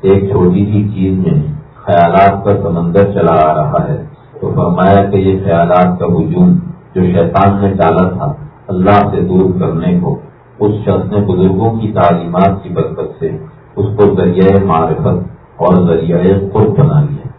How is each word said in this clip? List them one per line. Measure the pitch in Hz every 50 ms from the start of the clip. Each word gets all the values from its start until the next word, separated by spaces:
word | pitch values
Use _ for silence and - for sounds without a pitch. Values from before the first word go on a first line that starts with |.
ایک | 92 95 98 101 95 101
چھوٹی | 101 90 90 90 92 101 104
سی | 107 107 101 - - -
چیز | 92 95 95 92 92
میں | 90 78 - 73 - - - - - - -
خیالات | - - 98 92 87 85 85 90 - - 98 98 - -
کا | 101 98 - 98
سمندر | - 85 85 85 85 85 101 101 98 -
چلا | - 85 82 - - - 78
آ | 78
رہا | 78 76 - - - - -
ہے۔ | - - - - - - - - - -
تو | - 92
فرمایا | - 90 90 90 87 87 92 98 101 98 98 -
کہ | 101
یہ | 98 95 95 95 92 92
خیالات | 98 98 92 85 85 90 90 90 90 90 85
کا | 85
ہجوم | 85 85 80 80 80 85 90 90 90 - - - - - - - - -
جو | 95
شیطان | 90 90 90 - - 85 - - 98 101 101 101
نے | 101 95 -
ڈالا | 90 92 90 82 85 90 90
تھا | - - - - - - - - - - - -
اللہ | 95 90 90 98 104 101 101 101
سے | 95 87
دور | 87 90 92 92 95 92 87 90
کرنے | 85 78 80 80 - 90 90 87
کو، | - 76 - - - - - - - - - -
اس | 104 104 107 -
شخص | - - 101 107 - -
نے | 107 104
بزرگوں | 101 98 92 90 92 95 95 95 110 113 110 110
کی | 104 101
تعلیمات | - - 98 - 87 85 85 85 87 90 95 98 92 - -
کی | 87
برکت | 85 78 - - - - 76 - - -
سے | 82 80 80 78 - - - - - - -
اس | - 101 110 - -
کو | 104 95 87
ذریعہ | 90 92 90 90 92 95 95 98 98 95
معرفت | 95 82 80 80 80 80 - - 101 - - - - - - - - - -
اور | 85 90 92 87 87 85
ذریعہ | 82 78 78 82 85 85 90 95 101 101 - - -
قرب | 110 101 - - -
بنا | 143 151 - -
لیا۔ | - 135 - - - - -